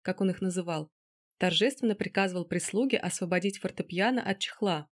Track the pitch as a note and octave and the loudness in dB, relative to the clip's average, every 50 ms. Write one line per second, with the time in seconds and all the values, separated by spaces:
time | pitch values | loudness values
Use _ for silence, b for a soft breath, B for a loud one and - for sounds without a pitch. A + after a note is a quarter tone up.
0 | - - F#3+ - G3 F#3+ F3+ - F#3+ F#3 F3 F#3 E3+ F3 E3 D#3 D#3 - _ _ | -4 -4 -2 0 0 0 0 0 -2 -2 -2 -2 -4 -4 -4 -4 -6 -8 _ _
1 | _ _ _ _ _ _ _ - F3+ F3+ E3 - G#3 C#4 C#4 - B3+ A3 G3+ - | _ _ _ _ _ _ _ 0 0 2 4 4 2 2 2 0 0 0 0 0
2 | F#3+ F3 - G3 G3 F#3+ F3+ F3+ E3+ - F3 F3 - - - G#3 C4+ C4+ - - | -2 -2 2 2 2 2 0 -4 -4 -2 -2 -2 -2 0 0 0 2 2 2 0
3 | - F3+ - - F#3 E3+ F3+ F3+ F3+ G3+ F#3+ - - F#3 - - E3+ - E3+ F3+ | 0 -2 -4 -2 -2 0 0 2 2 0 -2 -2 -6 -8 -4 -4 -8 -4 0 0
4 | G3 A#3+ C4 A#3+ - - G3 - - - - - G#3 G3 E3+ D3+ D3+ _ _ | 2 2 2 0 0 -2 -4 -4 -4 -8 -4 -2 0 0 0 0 -4 _ _